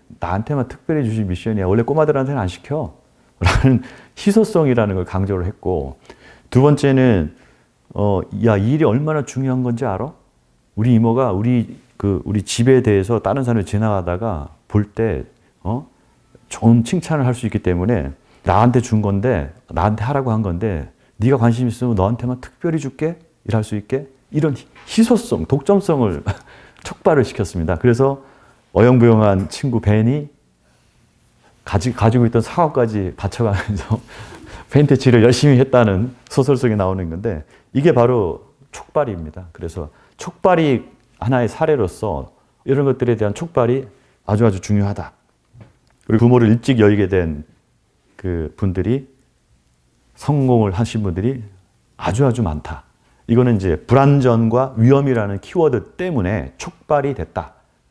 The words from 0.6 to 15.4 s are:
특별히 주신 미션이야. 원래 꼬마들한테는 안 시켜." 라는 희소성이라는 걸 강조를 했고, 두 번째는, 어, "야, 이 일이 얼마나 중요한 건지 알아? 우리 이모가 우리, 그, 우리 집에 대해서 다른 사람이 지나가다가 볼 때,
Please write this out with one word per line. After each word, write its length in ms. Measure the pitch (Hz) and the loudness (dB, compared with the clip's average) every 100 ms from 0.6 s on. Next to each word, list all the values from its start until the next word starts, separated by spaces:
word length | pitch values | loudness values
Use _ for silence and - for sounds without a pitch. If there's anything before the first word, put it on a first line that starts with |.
| 120 | -6
특별히 380 | - - 156 117 | -10 -6 -4 -2
주신 220 | 110 98 | -4 -4
미션이야. 380 | 87 113 104 92 | -6 -4 -4 0
원래 160 | 104 | 0
꼬마들한테는 560 | 117 151 151 139 135 139 | 0 0 0 0 -2 -4
안 80 | 92 | -4
시켜." 480 | - - 147 120 - _ _ _ - | -8 -8 -8 -8 -14 _ _ _ -4
라는 420 | 90 - 135 127 - - - - | 0 2 2 2 -2 -20 -20 -4
희소성이라는 800 | 208 208 214 175 147 120 104 95 | 0 2 2 2 2 2 0 -2
걸 100 | 90 | -4
강조를 400 | 95 98 95 87 | -4 -2 -2 -4
했고, 520 | - - 85 67 - _ - - - - | -6 -6 -4 -6 -12 _ -20 -20 -20 -2
두 120 | 127 | 2
번째는, 760 | 143 143 139 131 127 98 76 - _ _ _ _ _ | 4 4 2 2 4 2 -2 -8 _ _ _ _ _
어, 280 | - 101 95 - 101 113 | -4 -2 -2 -4 -2 2
"야, 100 | 104 | 2
이 140 | 104 | 2
일이 120 | 147 147 | 0 2
얼마나 400 | 117 151 151 135 | 0 -2 -4 -6
중요한 380 | 131 131 127 | -6 -4 -2
건지 220 | 123 117 131 | -2 -4 -4
알아? 280 | 95 131 - _ _ _ _ _ - | -4 -8 -12 _ _ _ _ _ -4
우리 180 | 120 | 2
이모가 400 | 113 113 120 127 | 4 4 2 0
우리, 440 | 95 113 123 101 - _ - | -2 0 0 -2 -8 _ -6
그, 240 | 101 92 | -2 -2
우리 200 | - 104 | -2 -4
집에 380 | - - 120 131 | -4 0 4 4
대해서 380 | 113 101 95 113 | 4 2 2 -2
다른 240 | - 120 | 0 -2
사람이 220 | 123 113 92 | 0 -2 -2
지나가다가 840 | 104 110 101 87 90 113 82 71 _ _ | -2 0 -2 -2 -4 -4 -6 -10 _ _
볼 180 | 104 104 | -2 -2
때, 320 | - 113 71 58 _ | -4 -2 -2 -8 _